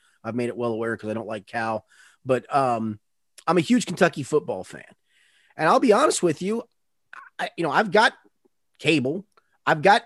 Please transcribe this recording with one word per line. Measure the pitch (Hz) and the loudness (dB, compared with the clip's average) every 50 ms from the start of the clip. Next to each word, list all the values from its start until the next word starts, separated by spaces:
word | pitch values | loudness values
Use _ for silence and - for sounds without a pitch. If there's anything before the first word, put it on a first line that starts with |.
| _ _ _ _ - | _ _ _ _ -12
I've | 113 113 | -8 -6
made | 123 120 120 | -6 -6 -6
it | - | -6
well | 113 120 117 113 | -6 -6 -6 -4
aware, | 110 113 113 113 | -4 -4 -6 -6
'cause | 104 - 107 | -6 -8 -8
I | 107 | -8
don't | 113 107 104 | -8 -8 -10
like | 110 104 95 | -12 -12 -12
Cal. | - - 117 113 113 110 107 _ _ _ _ - _ _ _ _ | -10 -8 -8 -6 -6 -6 -8 _ _ _ _ -20 _ _ _ _
But, | 131 127 123 - - 156 | -2 -2 -2 -2 -2 -2
um, | 139 135 123 117 113 110 110 104 - _ _ _ _ _ _ _ - - | 0 0 0 -2 -2 -4 -6 -8 -10 _ _ _ _ _ _ _ -12 -2
I'm | 165 170 | 0 0
a | 180 151 | 0 2
huge | - 240 240 - | 2 0 0 0
Kentucky | - 175 - 185 160 - 160 135 | -4 0 0 0 0 0 -4 -8
football | - 151 147 - - 107 92 87 | -2 -2 -2 -2 -2 -8 -8 -10
fan. | - - 73 - - _ _ _ _ _ _ _ _ _ _ _ _ _ | -14 -18 -20 -20 -20 _ _ _ _ _ _ _ _ _ _ _ _ _
And | - 156 165 | -2 0 2
I'll | 214 262 | 2 4
be | 269 240 202 | 4 4 4
honest | 233 302 339 381 - 180 | 4 4 2 0 0 0
with | 170 143 - 180 | -2 -2 -2 -4
you, | 196 220 233 - _ _ _ _ _ _ _ _ _ - - - - _ - | -6 -4 -6 -8 _ _ _ _ _ _ _ _ _ -20 -20 -20 -20 _ -10
I, | 185 - _ | -10 -10 _
you | - 170 | -4 -4
know, | 151 | 0
I've | 135 175 226 196 | 2 2 0 2
got | 180 214 233 262 - _ _ _ _ _ _ _ _ _ _ _ _ _ | 4 4 4 4 2 _ _ _ _ _ _ _ _ _ _ _ _ _
cable. | - 147 165 143 123 131 160 208 - _ _ _ _ _ _ _ - | 0 2 2 2 0 -2 -4 -6 -10 _ _ _ _ _ _ _ 0
I've | 139 165 156 | 0 0 4
got | 139 190 208 233 - | 6 6 6 6 4